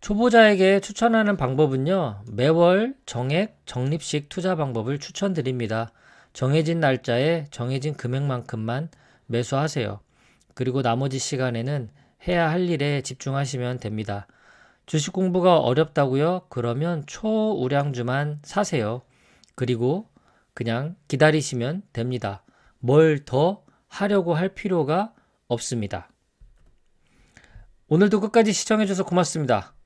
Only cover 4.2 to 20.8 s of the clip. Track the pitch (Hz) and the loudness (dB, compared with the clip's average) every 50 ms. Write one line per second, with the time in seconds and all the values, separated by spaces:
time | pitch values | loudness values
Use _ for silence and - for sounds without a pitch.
4.2 | 147 _ - - 170 185 185 165 151 135 123 113 107 117 139 143 - - - - | -6 _ -10 -4 -2 -2 -2 -2 -2 -4 -2 -4 -2 -2 -4 -6 -6 -10 -8 -4
5.2 | 196 202 190 160 135 127 131 127 117 107 110 110 113 113 _ _ _ - - - | -2 -2 -2 -2 -2 -4 -2 -4 -4 -2 -2 -4 -4 -6 _ _ _ -20 -20 -20
6.2 | _ _ _ - 131 131 143 160 160 151 170 170 160 143 131 123 - - 117 120 | _ _ _ -4 0 2 2 2 2 2 0 2 2 2 0 0 0 -2 0 0
7.2 | 135 156 170 165 151 147 - - 120 123 131 139 131 156 147 - - 120 123 135 | 2 0 0 -2 -4 -8 -10 -8 -6 -4 -4 -4 -4 -6 -8 -6 -6 -6 -4 -2
8.2 | 139 143 131 123 117 - - 110 110 113 117 131 156 170 _ _ _ _ _ _ | -2 -2 -4 -4 -6 -8 -8 -8 -6 -4 -4 -6 -6 -8 _ _ _ _ _ _
9.2 | _ _ 113 117 123 - - 135 147 156 - - 117 101 101 101 _ _ _ _ | _ _ -4 -4 -2 -2 -2 -2 -2 -2 -2 -4 -4 -4 -6 -10 _ _ _ _
10.2 | _ _ _ _ _ _ _ - 127 127 123 135 131 120 117 123 135 139 131 135 | _ _ _ _ _ _ _ -6 -4 -2 -2 0 0 0 0 0 0 -2 -4 -4
11.2 | - - - 131 131 127 120 113 113 131 147 143 123 107 _ _ _ _ _ _ | -6 -4 -4 -2 -2 -2 -2 -4 -4 -4 -4 -6 -6 -8 _ _ _ _ _ _
12.2 | - - 180 175 170 160 156 180 185 175 175 147 143 143 147 143 131 - 127 - | -4 -2 0 2 2 2 2 0 0 0 0 0 0 0 -2 -2 -4 -6 -12 -10
13.2 | - 139 135 135 143 131 123 127 123 123 127 127 - 110 107 107 107 101 101 101 | -8 -6 -4 -2 -4 -4 -4 -4 -4 -4 -4 -6 -6 -6 -6 -6 -6 -6 -6 -8
14.2 | 104 _ _ _ _ _ _ _ _ _ _ _ _ - - 156 147 - - 185 | -10 _ _ _ _ _ _ _ _ _ _ _ _ -4 -2 -2 -2 -2 -2 -2
15.2 | 190 185 175 185 175 185 175 160 135 120 127 156 160 160 - - 143 131 127 135 | -2 0 0 2 4 6 4 6 4 2 2 2 0 0 2 0 0 2 2 0
16.2 | 147 165 180 185 - _ - 127 113 120 120 123 156 170 175 160 147 147 - - | 0 0 0 -2 -6 _ -8 -4 -2 -2 -2 -2 -2 -2 -4 -4 -6 -10 -14 -8
17.2 | - 220 220 220 214 214 208 - 127 127 143 143 143 147 135 120 120 120 127 139 | -4 -2 0 0 0 0 -2 -2 -2 0 0 0 0 0 -4 -4 -4 -2 -2 -2
18.2 | 147 147 151 147 - - - - - - - 143 110 104 113 127 - _ _ _ | -2 -4 -6 -8 -12 -6 -2 -2 -2 0 -2 -2 -2 -2 -4 -6 -10 _ _ _
19.2 | _ _ _ _ _ _ _ - 127 120 127 113 120 127 147 190 220 _ _ _ | _ _ _ _ _ _ _ -6 -2 -2 0 0 0 0 0 -2 -4 _ _ _
20.2 | _ _ _ _ _ _ _ - - 113 113 120 | _ _ _ _ _ _ _ -6 -4 -2 -2 -2